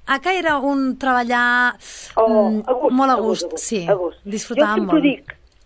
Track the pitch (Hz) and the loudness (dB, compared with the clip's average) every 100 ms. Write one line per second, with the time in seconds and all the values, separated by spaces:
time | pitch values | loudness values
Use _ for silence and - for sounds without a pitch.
0 | - 269 349 370 330 294 277 277 262 254 | -4 -4 -2 -2 0 0 0 -2 -2 -2
1 | 262 247 240 240 240 247 247 - - - | 0 0 0 0 2 2 0 -2 -14 -18
2 | - - 226 220 220 214 254 254 294 254 | -6 2 4 4 2 0 -2 0 2 2
3 | 269 233 214 175 170 160 - 214 170 196 | 2 2 0 -2 -4 -8 -4 -4 0 0
4 | 170 - 202 208 - 240 208 214 202 311 | -2 -8 -10 -8 -4 0 2 0 2 2
5 | 277 - - - _ _ | 2 0 -8 -20 _ _